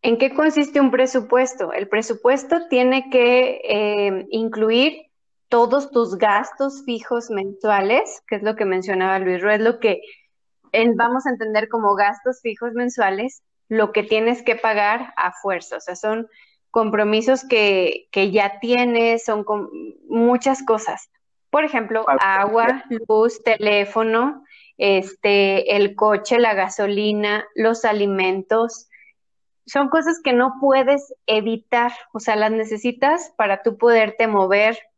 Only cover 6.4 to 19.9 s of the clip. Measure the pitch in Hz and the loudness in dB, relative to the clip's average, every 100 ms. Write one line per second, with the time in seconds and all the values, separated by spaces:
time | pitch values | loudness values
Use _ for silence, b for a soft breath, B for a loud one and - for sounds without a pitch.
6.4 | - - 277 277 254 226 - 240 233 208 | -2 -6 -6 -6 -8 -8 -4 -6 -4 -6
7.4 | 196 196 214 202 196 254 - - - 208 | -6 -4 0 0 2 0 0 -10 -8 -4
8.4 | 208 220 202 185 185 190 190 190 190 180 | -4 -2 -2 -2 -2 -2 0 0 0 -2
9.4 | 196 214 220 233 226 180 B B B _ | 0 2 0 0 -2 -2 B B B _
10.4 | _ _ _ 220 233 233 233 254 269 240 | _ _ _ 0 2 2 0 0 -4 -6
11.4 | 220 214 220 233 208 202 202 208 254 254 | -2 -2 -2 -2 0 2 0 0 -6 -4
12.4 | 233 208 240 233 247 247 202 190 247 - | -8 -8 -8 -4 -6 -2 -2 -2 -6 -10
13.4 | _ _ _ 220 208 220 214 220 226 240 | _ _ _ 0 0 0 0 0 0 0
14.4 | 240 226 226 208 202 226 254 - 180 - | -2 -2 0 0 0 -2 -6 -4 -4 -4
15.4 | 202 180 - 117 - 180 214 220 226 b | -6 -6 -6 -14 -12 -8 -4 -4 -8 b
16.4 | b b _ 226 214 208 208 214 226 262 | b b _ -2 0 0 0 0 2 0
17.4 | 269 240 208 190 175 - _ - 196 202 | 0 2 2 2 0 -4 _ -2 0 2
18.4 | 202 202 233 247 247 233 233 226 226 214 | 0 -4 -2 0 2 2 2 0 -2 -4
19.4 | 208 208 190 - 214 | -2 -6 -6 -12 -16